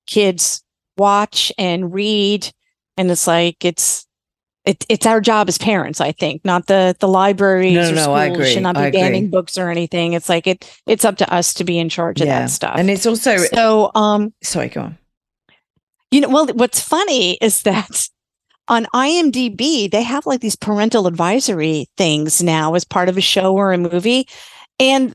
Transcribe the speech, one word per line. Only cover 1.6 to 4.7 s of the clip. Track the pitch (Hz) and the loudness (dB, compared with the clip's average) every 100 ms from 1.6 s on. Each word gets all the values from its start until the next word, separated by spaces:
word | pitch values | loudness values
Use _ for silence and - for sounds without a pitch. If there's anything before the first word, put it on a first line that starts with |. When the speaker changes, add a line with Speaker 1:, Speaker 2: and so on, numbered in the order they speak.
| 185 175 180 | -2 -2 -4
Speaker 1:
read. | 190 208 214 202 208 - - _ _ _ - | -4 -2 0 0 -2 -4 -16 _ _ _ -4
And | 185 | -2
it's | 175 - | 0 2
like, | 170 175 - | 2 0 -2
it's, | 180 165 - - - _ _ _ _ _ | -4 -2 -4 -4 -8 _ _ _ _ _
it, | - | -4